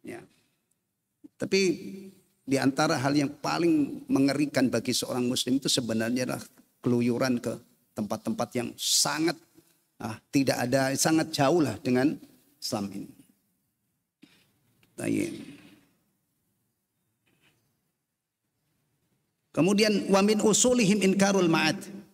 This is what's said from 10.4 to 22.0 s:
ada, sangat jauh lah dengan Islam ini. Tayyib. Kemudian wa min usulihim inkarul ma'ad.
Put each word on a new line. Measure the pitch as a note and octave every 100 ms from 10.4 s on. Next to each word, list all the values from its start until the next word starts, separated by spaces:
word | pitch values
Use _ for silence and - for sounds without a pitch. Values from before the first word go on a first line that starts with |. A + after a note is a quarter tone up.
| C3 B2
ada, | B2 C3+ C3+ C3+
sangat | D#3+ D#3+ D#3+ D#3+
jauh | C#3+ F3
lah | C#3 G#2
dengan | - B2 C#3 - - _ _ _
Islam | - A2+ G2+ G2
ini. | - - - _ _ _ _ _ _ _ _ _ _ _ _ _ _ _ _
Tayyib. | - A1+ G#1+ G1+ - - - - - _ _ _ _ _ _ _ _ _ _ _ _ _ _ _ _ _ _ _ _ _ _ _ _ _ _ _ _ _ _ _ _ _ _ _ _ _
Kemudian | - E3 G3+ A3 G3+ -
wa | F#3+
min | G3+ G#3
usulihim | A3 F#3+ B3 B3 G3+ G#3
inkarul | F#3+ F#3+ G3 G3 F3
ma'ad. | D#3+ D#3 - - -